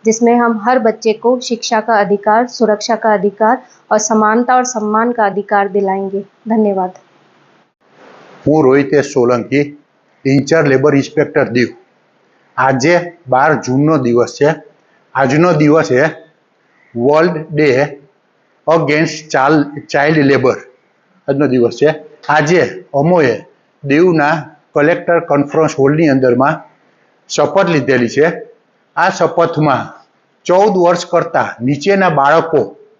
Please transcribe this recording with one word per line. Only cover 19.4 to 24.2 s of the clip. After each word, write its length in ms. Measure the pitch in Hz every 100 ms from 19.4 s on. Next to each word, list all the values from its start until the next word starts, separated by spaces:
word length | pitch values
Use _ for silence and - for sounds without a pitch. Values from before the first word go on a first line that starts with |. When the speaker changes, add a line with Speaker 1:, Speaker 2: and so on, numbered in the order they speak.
| 135 156 143 - -
Speaker 2:
ચાઇલ્ડ 340 | 147 147 160 139
લેબર. 240 | 139 123 110 - _ _ _ _ _ -
આજનો 180 | 143 143
દિવસ 220 | 127 117 -
છે. 100 | 147 151 - - -
આજે 280 | 151 151 175 127 - - 139
અમોએ 340 | 160 180 131 107 - _ _ _ 139
દીવના 440 | 143 185 160